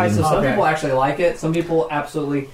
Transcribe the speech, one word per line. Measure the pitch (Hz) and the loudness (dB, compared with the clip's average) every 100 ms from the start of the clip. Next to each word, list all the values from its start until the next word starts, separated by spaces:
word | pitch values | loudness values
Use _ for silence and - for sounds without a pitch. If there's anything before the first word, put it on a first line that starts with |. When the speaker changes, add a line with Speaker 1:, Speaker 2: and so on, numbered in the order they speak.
Speaker 1:
divisive. | 104 104 - | 2 2 2
Some | 190 | 2
Speaker 2:
Okay. | - | 2
Speaker 1:
people | 202 165 | 2 0
actually | 160 147 | 0 0
like | 131 139 170 | 2 0 2
it. | 170 165 | 0 0
Some | 160 | -2
people | 165 170 165 151 | -2 0 0 0
absolutely | 147 143 156 143 139 135 | -2 -4 -6 -2 -4 -4